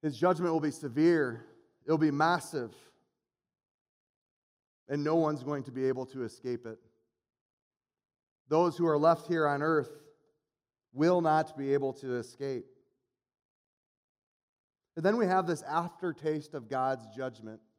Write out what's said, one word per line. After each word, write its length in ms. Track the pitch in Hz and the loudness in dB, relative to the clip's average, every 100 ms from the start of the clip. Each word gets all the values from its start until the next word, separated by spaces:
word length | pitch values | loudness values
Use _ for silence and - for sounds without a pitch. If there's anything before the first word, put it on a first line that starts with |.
His 140 | 156 123 | -4 0
judgment 360 | 185 175 175 | 2 2 0
will 60 | 165 | 0
be 120 | 151 | -2
severe. 720 | 135 143 120 160 170 135 117 - - _ _ - | -4 -6 2 4 4 2 -4 -14 -20 _ _ -2
It'll 120 | 156 | 2
be 140 | 156 | 2
massive. 640 | 143 160 175 - 147 117 - - _ _ _ _ _ _ _ _ _ _ _ _ _ _ _ _ _ _ _ _ | 4 2 2 -2 -8 -8 -12 -20 _ _ _ _ _ _ _ _ _ _ _ _ _ _ _ _ _ _ _ _
And 140 | 143 | -4
no 120 | 147 165 | 0 2
one's 280 | 156 151 | 2 -2
going 200 | 127 147 | -4 -6
to 80 | 135 | -6
be 160 | 123 131 | -2 -2
able 180 | 131 127 | -2 -6
to 160 | 135 | -8
escape 420 | 117 - 127 120 117 | -10 -8 -8 -8 -8
it. 120 | 110 _ _ _ _ _ _ _ _ _ _ _ _ _ _ _ _ _ | -16 _ _ _ _ _ _ _ _ _ _ _ _ _ _ _ _ _
Those 280 | 156 175 156 | 2 2 2
who 80 | 170 | 0
are 100 | 151 | 4
left 300 | 156 165 - | 4 2 0
here 200 | 170 151 | 0 0
on 140 | 143 | 0
earth 300 | 151 160 131 - - _ _ _ _ _ _ _ _ | 0 0 0 -12 -20 _ _ _ _ _ _ _ _
will 260 | 123 160 180 | 0 2 4
not 380 | 165 156 156 - | 4 2 0 -4
be 160 | 139 | 0
able 200 | 139 135 | 0 0
to 220 | 135 135 123 | -6 -6 -6
escape. 500 | 117 - 139 127 90 _ _ _ _ _ _ _ _ _ _ _ _ _ _ _ _ _ _ _ _ _ _ - | -6 -8 -8 -6 -10 _ _ _ _ _ _ _ _ _ _ _ _ _ _ _ _ _ _ _ _ _ _ -2
And 100 | 170 | 0
then 120 | 226 | 2
we 80 | 202 | 2
have 200 | 185 175 | 2 0
this 160 | 160 | -4
aftertaste 920 | - 156 170 - 180 160 156 156 147 | -2 -4 -4 -6 -8 -4 -2 -4 -6
of 160 | 151 110 | -14 -8
God's 360 | 131 131 131 113 104 | -2 -2 -2 -8 -10
judgment. 440 | 131 110 110 110 _ | -10 -10 -16 -16 _